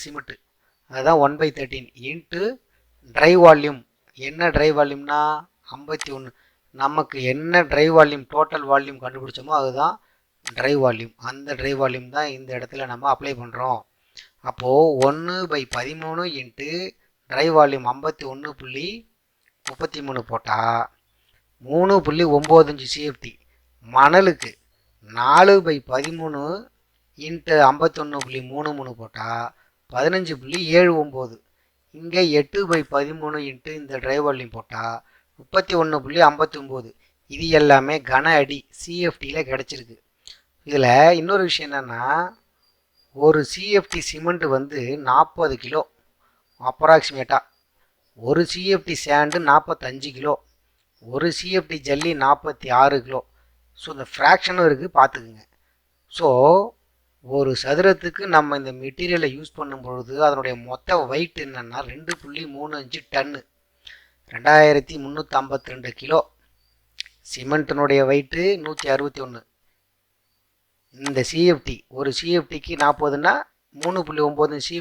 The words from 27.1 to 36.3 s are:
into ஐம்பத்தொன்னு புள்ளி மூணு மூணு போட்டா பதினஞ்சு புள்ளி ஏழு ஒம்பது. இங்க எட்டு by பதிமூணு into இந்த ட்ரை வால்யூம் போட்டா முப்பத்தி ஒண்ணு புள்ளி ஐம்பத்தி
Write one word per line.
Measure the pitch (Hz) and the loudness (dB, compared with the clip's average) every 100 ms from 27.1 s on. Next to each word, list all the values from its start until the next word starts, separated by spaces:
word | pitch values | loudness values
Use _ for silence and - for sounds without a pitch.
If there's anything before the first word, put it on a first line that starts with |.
| - 151 | -18 -14
into | 165 - 156 135 | -10 2 6 6
ஐம்பத்தொன்னு | 147 160 156 151 143 127 | 4 -2 -4 -10 -10 -10
புள்ளி | 131 127 | -12 -10
மூணு | 139 151 147 | -8 -8 -8
மூணு | 131 117 | -12 -14
போட்டா | 113 117 113 117 117 - _ _ _ | -16 -12 -8 -8 -8 -14 _ _ _
பதினஞ்சு | 123 156 185 170 139 | -2 0 -2 -4 -10
புள்ளி | 127 175 165 170 | -10 -8 2 4
ஏழு | 180 165 | 6 2
ஒம்பது. | 151 131 123 113 _ _ _ _ _ 156 | -2 -8 -12 -14 _ _ _ _ _ -20
இங்க | 165 185 175 147 | -4 0 2 2
எட்டு | 139 202 190 | 0 -4 -2
by | 165 143 | -2 -2
பதிமூணு | 139 143 160 151 151 139 | -4 -4 -8 -10 -8 -10
into | 127 - 156 | -14 -16 -16
இந்த | 139 131 127 | -12 -8 -4
ட்ரை | 143 | -2
வால்யூம் | 147 131 120 110 | 0 -4 -8 -16
போட்டா | - 117 113 117 - _ _ _ | -14 -10 -8 -10 -14 _ _ _
முப்பத்தி | _ 190 185 175 | _ -4 0 0
ஒண்ணு | 156 151 131 | 0 -4 -2
புள்ளி | 165 | 4
ஐம்பத்தி | 151 | 4